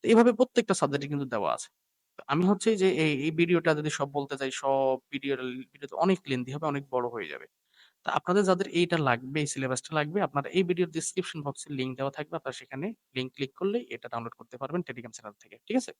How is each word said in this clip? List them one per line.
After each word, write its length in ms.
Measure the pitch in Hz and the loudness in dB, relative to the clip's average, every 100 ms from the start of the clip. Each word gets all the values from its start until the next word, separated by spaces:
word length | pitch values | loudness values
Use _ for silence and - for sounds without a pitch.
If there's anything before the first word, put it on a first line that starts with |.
তো 60 | - | 8
এইভাবে 240 | 226 233 | 8 8
প্রত্যেকটা 420 | 240 254 - 233 | 6 2 2 2
সাবজেক্টে 340 | 180 143 143 139 | 0 2 0 -2
কিন্তু 180 | 147 135 | -4 -2
দেওয়া 280 | 117 87 | -2 0
আছে। 140 | 58 - _ _ _ _ - | -2 -6 _ _ _ _ -20
তো 60 | - | -2
আমি 200 | 147 185 | 2 4
হচ্ছে 300 | 202 226 208 | 4 2 4
যে 140 | 190 | 4
এই, 320 | 127 156 139 | 4 2 2
এই 80 | 151 | -2
ভিডিওটা 440 | 160 170 175 165 | 0 2 4 4
যদি 160 | 151 151 | 2 0
সব 180 | - 143 | -2 -2
বলতে 240 | 143 139 135 | -2 -4 -4
যাই, 140 | 135 | -4
সব 480 | - 135 135 135 131 _ | -2 0 4 4 0 _
ভিডিও, 260 | 139 139 127 | -8 -4 -2
ভিডিও 440 | 127 127 127 _ 143 | -4 -8 -12 _ -12
তো 100 | - | 0
অনেক 220 | 185 185 - | 2 2 0
লেন্দি 260 | 127 123 | -4 -2
হবে, 140 | 143 156 | -2 -2
অনেক 180 | 139 139 | -2 -2
বড় 180 | 127 123 | -2 -2
হয়ে 200 | 117 82 | -4 -8
যাবে। 180 | 67 - _ _ _ _ _ | -10 -14 _ _ _ _ _
তা 60 | - | -4
আপনাদের 340 | - - 190 | -2 2 4
যাদের 240 | 190 180 196 | 4 2 2
এইটা 300 | 170 175 170 | 0 2 2
লাগবে, 420 | 139 120 131 151 | 2 2 0 -4
এই 60 | 147 | -2
সিলেবাসটা 480 | 139 131 127 - | -4 -4 -4 -2
লাগবে, 280 | 156 151 190 | -4 -2 -2
আপনারা 260 | 160 143 - | 0 -2 0
এই 140 | 185 | 0
ভিডিওর 280 | 180 180 170 | 0 0 0
ডেসক্রিপশন 520 | 160 - - 180 160 | -2 -4 -6 -6 -6
বক্সে 300 | 143 - - | -6 -8 -8
লিংক 240 | 139 131 127 | -4 -4 -4
দেওয়া 160 | 135 | -6
থাকবে, 240 | 135 151 170 | -6 -8 -8
আপনারা 160 | 135 | -8
সেখানে 400 | 123 127 135 190 220 _ | -10 -12 -8 -8 -10 _
লিংক 200 | 131 127 | -6 -6
ক্লিক 200 | - 135 | -6 -8
করলেই 320 | - 196 226 240 | -4 -2 -2 -6
এটা 180 | - - | -12 -8
ডাউনলোড 240 | 117 117 | -8 -8
করতে 240 | - 113 123 | -12 -18 -12
পারবেন 240 | 135 175 | -6 -6
Telegram 300 | 170 120 117 | -6 -12 -14
চ্যানেল 220 | - 110 104 | -16 -18 _
থেকে, 160 | _ 113 _ | _ -20 _
ঠিক 100 | 240 | -4
আছে? 160 | - | -4